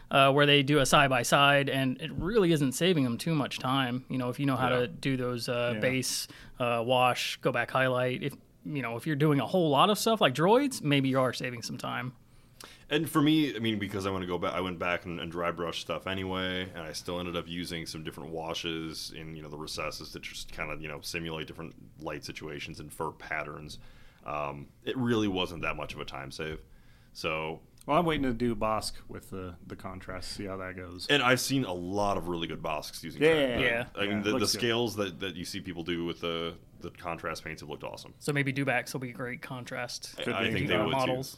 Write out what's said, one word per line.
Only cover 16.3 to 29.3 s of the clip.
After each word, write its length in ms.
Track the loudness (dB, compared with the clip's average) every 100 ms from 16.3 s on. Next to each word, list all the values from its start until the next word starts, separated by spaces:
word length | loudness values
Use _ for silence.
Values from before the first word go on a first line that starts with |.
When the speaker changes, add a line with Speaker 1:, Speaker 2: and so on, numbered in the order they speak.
| -2 -2 -4 -6 -8
Speaker 2:
and 80 |
I 80 | -10
still 280 | -8 -6 -6
ended 160 | -4 -4
up 100 | -4
using 400 | -6 -6 -6 -8
some 160 | -10
different 260 | -10 -10 -10
washes 840 | -8 -6 -4 -4 -4 -6 -8 -10 -12
in, 200 | -12 -12
you 60 |
know, 80 | -12
the 80 | -10
recesses 540 | -8 -6 -6 -8 -12
to 80 | -12
just 320 | -12 -12 -12
kinda, 240 | -8 -8 -8
you 80 | -8
know, 120 | -10
simulate 460 | -8 -6 -6 -6 -8
different 260 | -10 -14 -14 -20 -12
light 220 | -10 -8
situations 560 | -10 -12 -10 -10 -10 -12
and 140 | -12
fur 160 | -6 -6
patterns. 680 | -6 -6 -6 -6 -10 -12 -14 -16 -20 -20 -14 -8
Um, 400 | -4 -4 -6 -12 -12
it 120 | -6 -2
really 320 | 2 2 2
wasn't 360 | 0 -2 -4
that 120 | -4 -4
much 180 | -6 -8
of 60 |
a 40 | -10
time 240 | -10 -10
save. 300 | -8 -8 -8 -12 -20 -20 -20 -20
So 480 | -8 -4 -2 -4 -8 -14 -12 0
Speaker 3:
Well, 100 | 2
I'm 80 | 4
waiting 180 | 2
to 100 | 0
do 220 | 0 0 0
Bosk 380 | 0 0 -4 -8 -12
with 220 | -14 -12